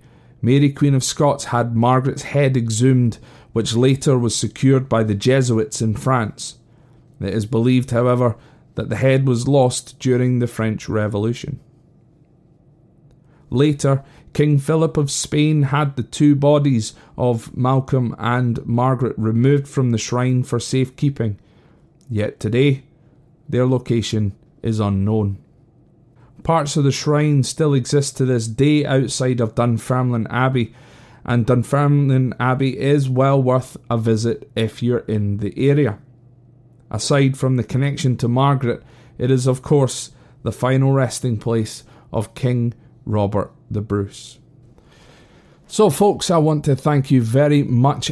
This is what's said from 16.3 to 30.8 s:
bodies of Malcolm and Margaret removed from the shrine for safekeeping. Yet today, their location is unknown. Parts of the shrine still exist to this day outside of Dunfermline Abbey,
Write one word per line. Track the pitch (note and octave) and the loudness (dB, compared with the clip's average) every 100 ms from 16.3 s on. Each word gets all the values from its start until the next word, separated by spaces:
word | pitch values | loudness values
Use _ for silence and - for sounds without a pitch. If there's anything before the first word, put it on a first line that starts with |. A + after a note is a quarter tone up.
| D3 | 4
bodies | C#3+ D3 C#3+ A#2+ G#2 - - - | 4 4 4 0 -2 -10 -14 -4
of | B2 A2+ - - | -2 -2 -4 -4
Malcolm | B2+ C3+ C3+ C3+ A#2+ - | 0 0 0 -2 -2 -4
and | A2 B2 B2 A2+ - | -2 0 0 -2 -2
Margaret | A#2 B2+ B2 B2 - | 0 0 0 -2 -2
removed | A2 A2+ C3 C#3+ C#3 | -2 2 4 2 0
from | - B2+ | -2 -2
the | A2 | -2
shrine | - B2 B2+ B2+ | -2 -2 0 0
for | B2 A#2 | -2 -4
safekeeping. | - C3 C3 - D3 C#3 A#2 G2+ _ _ _ _ _ _ - | -2 -2 -2 -2 -4 -2 -4 -6 _ _ _ _ _ _ -8
Yet | G#2+ G#2 - | -4 -4 -4
today, | G#2+ C3 C#3+ C3+ - _ _ _ _ _ - | -2 2 2 0 -6 _ _ _ _ _ -6
their | A#2+ B2+ | -2 0
location | B2+ - A#2 G#2 G#2+ G2+ - _ _ | 0 0 -2 -2 -2 -2 -6 _ _
is | - A2 | -4 -2
unknown. | G#2 G2 G2 A2 G2+ F#2+ - _ _ _ _ _ _ _ - - | 0 0 0 0 -2 -4 -12 _ _ _ _ _ _ _ -20 -10
Parts | - E3 D3 D3+ | -2 0 0 0
of | C#3 | 0
the | |
shrine | C3+ D3+ D3 D3+ C#3+ | 0 0 0 2 2
still | B2 - D3+ | 0 -2 0
exist | C#3 B2+ C#3+ C#3 - | 0 0 -2 -2 -2
to | C3 | 0
this | B2 A2+ | 0 -2
day | A2 C#3+ D3 C#3 | 0 2 2 2
outside | C3+ A#2+ - B2+ B2 | 0 -2 -2 -2 0
of | A2+ | -2
Dunfermline | - A#2+ A#2 - B2+ B2+ A#2 A2 | 0 0 0 -2 -2 0 -2 -4
Abbey, | A#2+ C3 C3 A2+ - | -2 0 0 -4 -8